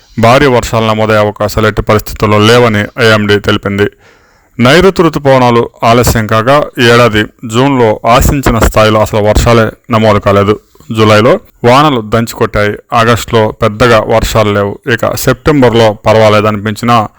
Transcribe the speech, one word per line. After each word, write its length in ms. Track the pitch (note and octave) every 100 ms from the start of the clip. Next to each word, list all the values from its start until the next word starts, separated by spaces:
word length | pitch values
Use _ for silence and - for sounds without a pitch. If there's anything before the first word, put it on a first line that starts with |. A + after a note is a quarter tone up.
| _ -
భారీ 280 | A2+ C3 C#3+
వర్షాలు 380 | A#2+ - A#2 A2+
నమోదయ్యే 340 | A2 G#2+ G#2+
అవకాశాలు 480 | G#2 G2+ G#2+ - G#2+
ఎట్టి 140 | G#2
పరిస్థితుల్లో 560 | G#2+ G#2+ - - G#2+ G#2
లేవని 460 | G#2+ B2 A#2+ G#2 G2+ -
ఐఎండీ 400 | A2+ A2 G#2 G#2
తెలిపింది. 480 | G#2 G#2 G#2 G2+ G#2 _ _ _ _ _ _ -
నైరుతి 440 | A#2+ D#3+ F#3+ F3+
రుతుపవనాలు 680 | E3+ D3+ C#3 C3 B2 A#2 A#2+ -
ఆలస్యం 440 | A#2+ A#2+ A2+ A#2 G#2+
కాగా, 360 | A2 A2 D3 - -
ఈ 60 | A#2+
ఏడాది 320 | A#2 A#2+ G#2+ A2 - A#2
జూన్లో 540 | A2+ C#3 C3+ A#2 G#2 A#2
ఆశించిన 540 | B2 - C#3+ C3 A#2
స్థాయిలో 420 | - A2 A2 G#2+
అసలు 180 | G#2 A2
వర్షాలే 460 | G#2 G#2+ A#2+ A#2 A2 - -
నమోదు 280 | A2+ A2 G2+
కాలేదు. 400 | G2+ G2+ G2+ G#2 _ _ - A2
జూలైలో 440 | G#2+ G#2+ A#2 F#3+ - -
వానలు 380 | A#2+ C3 D3+ B2+
దంచుకొట్టాయి. 720 | G#2+ A2+ A#2 - A2 G#2+ G#2 G#2 -
ఆగస్టులో 580 | A#2+ A2+ A#2 - A2+ G#2+ -
పెద్దగా 380 | A2 G#2 B2 A2
వర్షాలు 520 | G#2+ A2+ - A2+ G#2
లేవు. 260 | G2+ G2+ - -
ఇక 220 | A#2 G2+ G#2+
సెప్టెంబర్లో 800 | - B2 - D3 B2 A2+ A2
పర్వాలేదనిపించినా, 1120 | G#2 A2 G#2+ A2 G#2 G#2 G#2 G#2 G#2 A#2 A#2+ G#2+